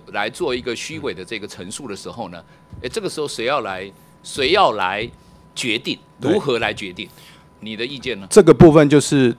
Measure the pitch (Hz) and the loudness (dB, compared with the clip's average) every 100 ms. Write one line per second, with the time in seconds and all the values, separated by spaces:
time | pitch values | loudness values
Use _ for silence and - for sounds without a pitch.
0 | - 101 104 120 165 127 123 113 - 156 | -8 -6 -6 -4 -4 -4 -6 -8 -8 -10
1 | 143 90 92 110 101 - 92 - 139 98 | -8 -10 -10 -12 -12 -14 -14 -12 -12 -12
2 | - 92 101 85 - - _ - 127 127 | -12 -12 -14 -14 -20 -20 _ -14 -10 -8
3 | 190 - 143 - 117 143 107 92 98 - | -8 -6 -8 -4 -2 -2 -4 -8 -12 -16
4 | - _ - - 135 196 175 107 92 101 | -20 _ -14 -2 2 4 4 2 -2 -2
5 | 120 - _ - - - 127 104 - - | -6 -10 _ -20 -16 -8 -4 -4 -4 -8
6 | - _ 135 196 139 117 110 104 101 87 | -12 _ 0 0 0 0 -2 -4 -10 -12
7 | 98 - - - _ _ 110 110 123 139 | -14 -16 -20 -20 _ _ -12 -8 -8 -8
8 | 120 104 98 - 165 156 175 151 147 147 | -8 -8 4 6 8 8 8 8 6 6
9 | - 147 127 | 4 2 2